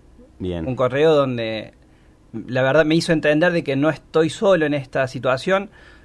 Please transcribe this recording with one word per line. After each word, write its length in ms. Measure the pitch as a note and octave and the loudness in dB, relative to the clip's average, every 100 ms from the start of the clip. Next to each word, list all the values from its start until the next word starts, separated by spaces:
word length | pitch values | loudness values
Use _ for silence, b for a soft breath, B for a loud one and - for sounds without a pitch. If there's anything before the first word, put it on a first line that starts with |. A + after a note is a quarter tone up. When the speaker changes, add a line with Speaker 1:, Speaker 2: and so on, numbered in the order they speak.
| _ - - - | _ -20 -20 -10
Speaker 1:
Bien. 280 | F2+ E2+ E2 | -6 -6 -6
Speaker 2:
Un 80 | B2+ | -2
correo 380 | B2+ C3+ D#3+ | -2 2 2
donde, 600 | D3 C3+ A#2+ A2+ A2 - - _ b b b _ A2+ G2 | 4 0 -4 -6 -8 -10 -18 _ b b b _ -14 -6
la 140 | B2+ | -2
verdad, 240 | C3 D3+ D#3 | 2 4 4
me 100 | E3 | 2
hizo 180 | D#3+ | 2
entender 380 | D#3+ D3 D3+ F3 | 0 2 2 2
de 120 | E3+ | 0
que 120 | C#3+ C3+ | -2 0
no 140 | D#3 | 0
estoy 400 | C#3 - D#3+ D#3+ | -2 -2 0 0
solo 360 | - G3+ F3+ D3 | 0 2 2 2
en 80 | |
esta 340 | C#3+ C3 C#3 C3 | -2 -4 -4 -4
situación. 640 | C3+ B2+ C3 F#3 F#3+ G3+ B B B | -2 -2 -2 0 -2 -2 B B B